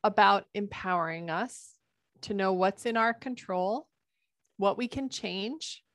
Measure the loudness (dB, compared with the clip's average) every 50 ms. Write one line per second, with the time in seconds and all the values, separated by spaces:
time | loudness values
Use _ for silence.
0 | 2 2 6 6 6 6 6 4 0 _ -6 -6 -6 -6 -6 -6 -4 -2 0 0
1 | 0 -2 -4 -6 -6 -4 -2 -2 -4 -6 -8 -16 -18 -20 -20 _ _ _ _ _
2 | _ _ _ _ -8 -4 -2 2 2 2 4 4 4 2 2 0 -4 -2 2 2
3 | 2 2 0 -2 -8 -10 -10 -10 -6 -4 -2 0 0 0 -2 -4 -6 _ _ _
4 | _ _ _ _ _ _ _ _ _ _ _ 0 2 2 2 2 -4 -4 -4 -6
5 | -6 -6 -6 -6 -6 -6 -4 -4 -4 -6 -6 -8 -10 -12 -12 -14 _ _